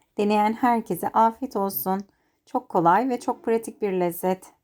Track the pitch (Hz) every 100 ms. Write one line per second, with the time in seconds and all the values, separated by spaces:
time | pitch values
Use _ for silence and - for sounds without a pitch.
0 | _ - 208 208 214 226 247 233 226 165
1 | 208 214 226 226 269 208 196 - 190 190
2 | 202 _ _ _ _ 254 - 190 165 190
3 | 262 247 - - - 226 226 - 208 185
4 | 175 170 185 185 - _